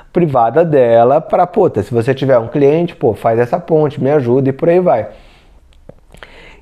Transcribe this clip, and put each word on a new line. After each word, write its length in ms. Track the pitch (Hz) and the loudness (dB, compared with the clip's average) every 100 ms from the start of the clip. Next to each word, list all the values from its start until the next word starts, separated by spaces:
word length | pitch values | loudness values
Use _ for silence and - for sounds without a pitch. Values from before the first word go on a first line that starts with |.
| - | -8
privada 540 | 180 170 131 117 135 170 | -2 0 0 0 0 2
dela 560 | 147 120 117 117 147 | 2 4 4 4 2
pra, 240 | - 190 180 | 0 -2 0
puta, 380 | - 170 110 | 0 0 -2
se 100 | 92 | -4
você 180 | 117 117 | -2 -2
tiver 280 | 135 135 123 | -2 0 0
um 80 | 113 | 0
cliente, 480 | 151 139 160 175 - | 0 2 2 -2 -4
pô, 180 | 131 | -4
faz 240 | 101 120 113 | -2 -2 0
essa 220 | 120 175 | -2 -4
ponte, 420 | - 160 151 131 | -2 0 0 -2
me 80 | 131 | -2
ajuda", 400 | 151 120 131 135 | 0 0 0 0
e 20 | |
por 160 | 135 165 | -2 0
aí 120 | 175 | 0
vai. 300 | 175 123 104 - - _ _ _ _ _ - - _ - - - - - | 2 0 -4 -14 -20 _ _ _ _ _ -20 -20 _ -20 -20 -20 -20 -20